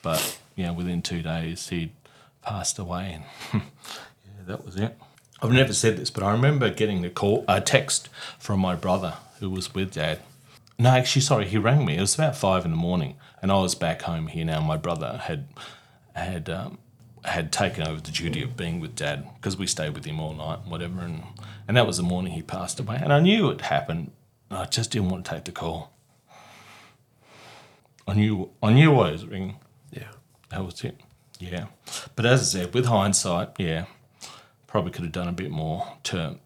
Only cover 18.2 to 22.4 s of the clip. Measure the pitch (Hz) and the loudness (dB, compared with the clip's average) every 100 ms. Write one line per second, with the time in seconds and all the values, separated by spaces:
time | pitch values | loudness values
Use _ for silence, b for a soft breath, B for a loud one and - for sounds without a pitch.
18.2 | 82 76 69 - 85 85 78 - 73 71 | -4 -4 -6 -6 -6 -4 -6 -6 -4 -4
19.2 | 69 - 104 95 90 - 78 73 78 78 | -10 -8 -6 -4 -4 -2 -4 -6 -8 -6
20.2 | 78 78 78 82 92 82 87 90 87 80 | -6 -6 -8 -8 -8 -8 -6 -6 -6 -8
21.2 | - - B B B 117 107 85 87 90 | -10 -16 B B B 4 4 2 0 0
22.2 | 90 82 | -2 -6